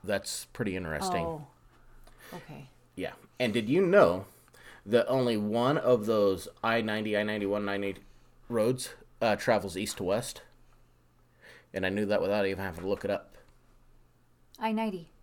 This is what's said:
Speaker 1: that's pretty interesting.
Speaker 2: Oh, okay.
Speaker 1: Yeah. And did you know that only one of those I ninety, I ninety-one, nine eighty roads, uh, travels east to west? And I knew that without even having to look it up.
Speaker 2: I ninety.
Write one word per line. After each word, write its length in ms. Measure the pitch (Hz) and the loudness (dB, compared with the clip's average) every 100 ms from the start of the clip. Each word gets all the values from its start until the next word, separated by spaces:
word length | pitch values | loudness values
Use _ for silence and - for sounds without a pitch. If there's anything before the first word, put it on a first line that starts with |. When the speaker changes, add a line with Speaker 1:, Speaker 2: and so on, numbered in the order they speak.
Speaker 1:
that's 420 | 92 98 - - - | -2 -4 -4 -10 -12
pretty 240 | - 107 92 | -6 -4 -4
interesting. 480 | 87 76 - - | -4 -4 -2 -2
Speaker 2:
Oh, 220 | 85 160 143 _ - _ - - - - - | -4 -8 -14 _ -20 _ -20 -20 -20 -20 -16
okay. 340 | 175 - 147 135 - _ | -16 -16 -18 -18 -20 _
Speaker 1:
Yeah. 180 | - 90 - - _ | -10 -10 -12 -20 _
And 120 | 123 | 0
did 160 | 113 107 | 0 2
you 120 | 156 190 | 2 6
know 400 | 202 107 90 101 - - - - - 101 | 8 8 4 -6 -18 -20 -20 -20 -20 2
that 200 | 117 - | 2 4
only 280 | 131 123 110 | 2 2 2
one 400 | 104 113 123 151 | 0 2 2 2
of 280 | 123 123 104 | 4 2 4
those 420 | 110 101 92 - - | 4 4 2 -6 -4
I 180 | 113 117 | 0 0
ninety, 360 | 110 107 107 104 | 0 -2 0 0
I 60 | |
ninety-one, 420 | 107 107 101 104 | 0 -2 -2 -2
nine 200 | 101 101 | -2 -2
eighty 160 | 101 95 - - - - - | -4 -6 -14 -20 -20 -20 -6
roads, 420 | 117 110 127 - - - - | 0 0 0 -6 -14 -20 -4
uh, 160 | 117 101 | 0 0
travels 400 | - 110 98 82 | 2 0 0 -6
east 200 | 107 - | -6 -4
to 60 | |
west? 380 | 90 104 123 - - - - - _ _ _ _ _ _ - - _ | -2 -2 -4 -14 -20 -20 -20 -20 _ _ _ _ _ _ -20 -20 _
And 100 | - | -4
I 60 | 92 | -2
knew 160 | 101 101 | -2 0
that 160 | 104 | 0
without 240 | 92 104 98 | 2 0 0
even 180 | 95 | -2
having 180 | 98 82 | -6 -6
to 60 | 92 | -4
look 160 | 98 | -4
it 60 | 98 | -2
up. 260 | 98 - - - - _ - - - _ _ _ _ _ - | -4 -6 -20 -20 -20 _ -20 -20 -20 _ _ _ _ _ -6
Speaker 2:
I 140 | 226 | -2
ninety. 360 | 220 220 185 165 _ | -2 -2 -6 -12 _